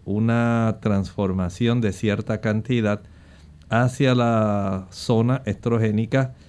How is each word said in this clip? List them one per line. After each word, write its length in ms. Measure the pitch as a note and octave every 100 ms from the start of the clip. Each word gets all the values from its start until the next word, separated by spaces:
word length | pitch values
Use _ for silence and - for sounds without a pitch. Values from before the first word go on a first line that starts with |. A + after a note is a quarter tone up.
| -
una 720 | G#2 A2+ A#2 A#2 A#2 A2+ G#2
transformación 1000 | A2 G2 F#2+ - F#2+ F#2+ F2 - A#2+ A#2+
de 100 | G#2+
cierta 480 | F#2 G#2+ G#2 G#2 G#2+
cantidad 640 | A2 G#2+ A2+ A#2+ G#2+ G#2 - - - - - - -
hacia 460 | A2+ B2 - C3+ B2
la 720 | A#2 A2+ G#2+ G2+ G2 F#2+ F#2+
zona 500 | - - A2+ A#2+ C3 G#2+
estrogénica, 880 | F#2+ A#2+ A#2 A2 G#2 A2+ C3+ B2+ -